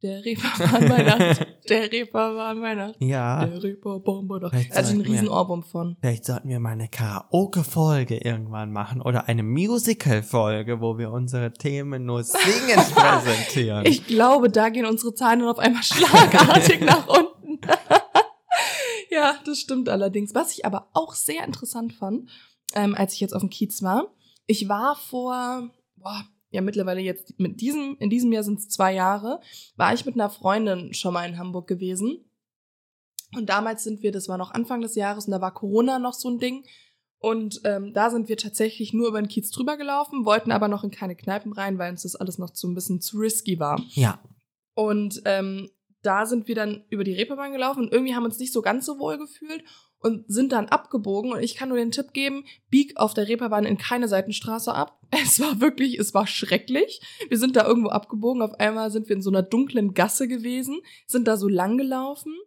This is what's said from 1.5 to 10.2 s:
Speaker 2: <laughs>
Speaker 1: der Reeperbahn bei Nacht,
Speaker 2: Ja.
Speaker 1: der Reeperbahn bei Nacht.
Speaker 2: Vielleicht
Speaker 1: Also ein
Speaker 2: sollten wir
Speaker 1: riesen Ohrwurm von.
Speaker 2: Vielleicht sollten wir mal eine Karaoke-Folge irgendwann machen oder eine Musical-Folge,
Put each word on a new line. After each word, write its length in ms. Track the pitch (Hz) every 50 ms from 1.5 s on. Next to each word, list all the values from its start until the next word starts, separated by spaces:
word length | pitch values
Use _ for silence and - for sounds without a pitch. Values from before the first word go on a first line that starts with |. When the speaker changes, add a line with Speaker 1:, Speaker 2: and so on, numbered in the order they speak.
| - _
Speaker 2:
<laughs> 120 | _ -
Speaker 1:
der 220 | 214 220 220 214
Reeperbahn 680 | 226 233 240 220 - 220 220 220 220 220 220 226 220 226
bei 140 | 226 226 220
Nacht, 220 | 208 196 208 220 -
Speaker 2:
Ja. 440 | 135 131 139 131 123 120 123 147 160
Speaker 1:
der 160 | 170 170 180
Reeperbahn 680 | 202 196 202 202 - 202 196 190 190 - 196 196 196 190
bei 120 | 196 185
Nacht. 120 | 185 185
Speaker 2:
Vielleicht 200 | - 127 123 - -
Speaker 1:
Also 140 | 196 185 202
ein 40 | 208
Speaker 2:
sollten 140 | 208 202 -
wir 20 | 214
Speaker 1:
riesen 140 | - 208 208
Ohrwurm 320 | - 185 180 185 175 175
von. 340 | 170 - - 175 170 175 170 _
Speaker 2:
Vielleicht 240 | - 131 117 107 -
sollten 240 | - 127 120 - 139
wir 100 | 127 120
mal 120 | 117 113
eine 160 | 113 110 113 110
Karaoke-Folge 1300 | - - 120 107 101 95 - _ - 170 196 196 - 180 156 - - 165 156 156 151 143 127 - 117 -
irgendwann 540 | - 117 117 110 110 107 110 107 107 107
machen 280 | 104 104 104 - 123 123
oder 260 | 127 135 123 123 - -
eine 160 | 120 113 107
Musical-Folge, 1400 | 110 120 147 180 208 240 240 233 226 226 220 - 147 120 107